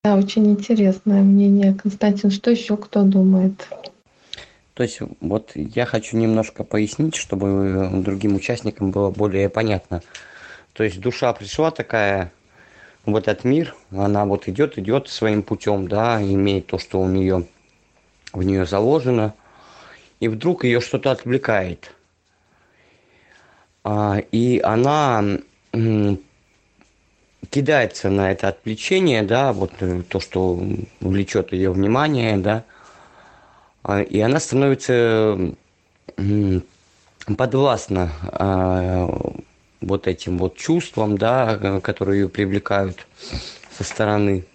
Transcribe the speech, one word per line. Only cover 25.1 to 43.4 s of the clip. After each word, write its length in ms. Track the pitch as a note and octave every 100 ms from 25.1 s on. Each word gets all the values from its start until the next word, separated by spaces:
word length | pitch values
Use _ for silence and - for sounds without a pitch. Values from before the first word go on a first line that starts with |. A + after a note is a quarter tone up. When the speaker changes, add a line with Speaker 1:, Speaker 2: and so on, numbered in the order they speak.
| A2+ G#2 G2+ - _ _
Speaker 2:
м, 460 | A#2 A2+ G#2+ G2+ F#2+ - _ _ _ _ _ _ _ _ _ _ _ -
кидается 600 | C#3 C#3 D3 A2 - G2
на 220 | G2 F#2+
это 160 | F#2+ G2
отвлечение, 720 | G2 A2 A2 - F#3+ F3+ A#2
да, 300 | G2+ A#2 C3+
вот, 200 | G2+ F#2+ -
э, 220 | F#2 F2+ F2+
то, 120 | F#2+
что 380 | - F2+ F#2 F2 F#2+ G2+ - _
влечет 520 | F#2 G2 G2 G#2 F#2
ее 200 | F#2 F#2+
внимание, 680 | F#2 G2 B2 D#3 C3+ A2+ G2+
да, 260 | F#2+ A2 - - - - - - - - - - _ _
а, 180 | - G2+
и 180 | - G#2
она 200 | A2 D3+
становится, 960 | - B2+ C#3 C3+ - B2 A#2 A2 G#2+ G2 F2+ - _ _ _ _ - -
м, 460 | G2 G#2 G2+ F#2 - _ _ _ _ _ - G2+
подвластна, 720 | B2+ C3 C#3 A2+ - F#2+ F2 D2+ F2
а, 1000 | - G2 F#2+ F#2 F#2 F#2 F#2 F2+ - - - - _ _ _
вот 240 | F#2 G2+ -
этим 300 | F2+ - F2+
вот 180 | F#2 -
чувствам, 600 | - E3+ - - G#2+ G2+
да, 400 | A2 B2+ A2+ G2+
э, 200 | G2+ G2
которые 400 | - G2+ G2 G2+
ее 80 | F#2+
привлекают 760 | F#2 G2 G2+ - G2+ F#2+ F2 - - - B1